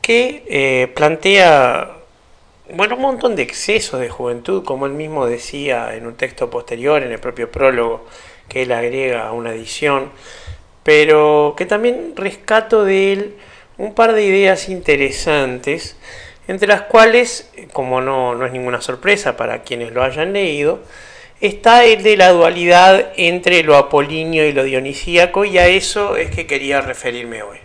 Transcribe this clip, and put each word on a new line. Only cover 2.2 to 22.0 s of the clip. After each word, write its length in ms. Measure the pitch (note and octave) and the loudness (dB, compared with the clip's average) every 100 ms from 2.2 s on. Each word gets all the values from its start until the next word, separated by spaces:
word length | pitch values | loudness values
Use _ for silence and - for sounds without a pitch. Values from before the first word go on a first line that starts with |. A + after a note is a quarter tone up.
| _ _ _ _ _ | _ _ _ _ _
bueno, 220 | E3+ G#3 B3 | -4 -4 -2
un 60 | |
montón 340 | C4+ B3+ B3 G3+ | -4 -2 -4 -4
de 60 | |
excesos 580 | B2 - - G#3+ - C3 | -6 -8 -4 -4 -4 -8
de 100 | B2 | -8
juventud, 540 | - B2 A#2+ A#2+ F#3+ | -8 -8 -8 -6 -6
como 220 | F#3 C3+ C#3 | -6 -8 -6
él 60 | |
mismo 340 | C#3+ D#3 D#3 B2+ | -8 -10 -6 -4
decía 680 | A#2+ - C#3+ C#3+ B2 A2+ | -4 -8 -10 -4 -4 -6
en 120 | A2+ A#2 | -10 -14
un 80 | |
texto 360 | A#2 C3 - A#2+ | -10 -10 -6 -8
posterior, 520 | B2 A#2+ A#2 B2+ D3+ | -8 -10 -8 -2 -2
en 80 | C3 | -2
el 80 | A2+ | -8
propio 320 | B2 A#2 A#2 | -10 -10 -10
prólogo 560 | - C3+ B2+ A#2 A2+ - - - - _ | -2 0 0 -4 -6 -12 -20 -20 -20 _
que 140 | C3 | -8
él 100 | B2+ | -4
agrega 540 | A#2+ A#2+ C3 C3 A#2+ A2 | -4 -4 -4 -4 -4 -6
a 60 | |
una 200 | A#2 A#2 | -10 -10
edición, 580 | A2+ A2+ - D3+ C#3 C3 - - - - - _ _ | -12 -12 -6 -2 -2 -4 -14 -20 -20 -20 -20 _ _
pero 720 | - D3+ D3+ D3+ D3+ D3+ D3 D3 | 2 4 6 4 4 4 2 -2
que 80 | |
también 500 | F3+ G#3 A#3 B3 E4+ D#4 | -4 -2 -2 -4 -8 -8
rescato 680 | G3+ - - A3 A3 A3+ | -10 -10 -2 0 2 0
de 280 | G3+ G3 G3 | 2 2 0
él 240 | G3 G3+ G3+ - - _ - | -2 -6 -12 -20 -20 _ -12
un 160 | G#3+ | -10
par 200 | G#3 A3+ | 2 2
de 100 | A3 | 4
ideas 440 | G3+ F#3+ G3 F#3+ - | 2 2 2 2 -4
interesantes, 1300 | F#3 F3 C#3+ C#3 C3+ - D3+ C3+ B2 B2 D#3+ - - - - - - - | -8 -2 0 0 -4 -2 0 -2 -4 -6 -8 -8 -20 -20 -20 -20 -20 -12
entre 180 | F#3+ G3+ | -6 0
las 160 | G3+ | 0
cuales, 720 | - A3+ A3+ A3+ A#3+ - - - - | 4 4 6 4 0 -4 -16 -20 -14
como 280 | - B2+ B2+ | -10 -4 -4
no, 340 | C3 C3+ B2+ | -2 -2 -4
no 100 | A#2+ | -4
es 80 | B2+ | -6
ninguna 280 | B2+ B2 B2 | -6 -6 -6
sorpresa 560 | - B2 F#3 G3+ C#3+ A#2+ | -6 -8 -2 -2 -2 -4
para 260 | A#2 A2+ | -6 -8
quienes 300 | - A#2+ A#2 | -10 -10 -8
lo 100 | A#2+ | -4
hayan 300 | C3 C3 E3 | -4 -2 -6
leído, 480 | G3+ F#3+ D3 C#3+ F#3+ - - - - - _ | -4 -4 -2 -4 -4 -10 -20 -20 -20 -20 _
está 440 | G#3 G3+ - A#3+ | -4 0 4 6
el 180 | A#3+ A3 | 6 4